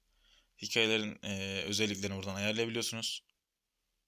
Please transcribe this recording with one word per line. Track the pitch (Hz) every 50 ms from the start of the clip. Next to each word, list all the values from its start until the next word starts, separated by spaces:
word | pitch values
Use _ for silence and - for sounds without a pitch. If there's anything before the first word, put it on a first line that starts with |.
| _ _ _ _ _ _ _ _ _ _ _ - -
Hikayelerin, | 104 - 120 113 110 110 110 107 107 - - -
e, | 101 101 95 98 98 98 98 -
özelliklerini | - 104 101 110 104 101 92 98 101 98
buradan | 95 95 98 95
ayarlayabiliyorsunuz. | 98 101 107 107 110 117 113 113 117 113 - 117 113 110 - - - - _ _ _ _ _ _ _ _ _ _ _ _ _ _ _ _